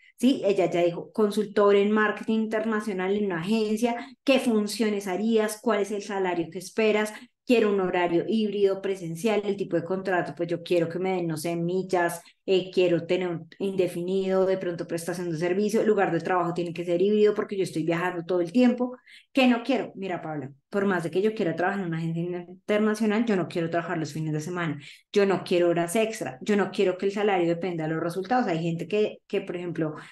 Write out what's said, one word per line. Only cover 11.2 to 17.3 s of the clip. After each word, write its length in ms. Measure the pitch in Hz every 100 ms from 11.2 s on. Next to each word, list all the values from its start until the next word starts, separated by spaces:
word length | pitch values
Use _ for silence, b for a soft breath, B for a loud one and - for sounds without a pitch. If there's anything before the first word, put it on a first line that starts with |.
| 170
no 100 | 156
sé, 180 | 165 170
millas, 680 | 170 185 185 185 170 170 B B -
eh, 240 | 190 185
quiero 360 | 190 180 170 165
tener 220 | 180 180
un 180 | 170 - -
indefinido, 880 | 196 190 180 175 175 190 190 190 190
de 120 | 190
pronto 280 | 185 170 170
prestación 460 | 170 170 175 175
de 60 | 156
servicio, 420 | 175 185 208 220
el 80 | 220
lugar 240 | 202 185
de 80 | 165
trabajo 340 | 165 185 170
tiene 200 | 170 175
que 100 | 170
ser 180 | 175 175
híbrido 320 | 196 214 208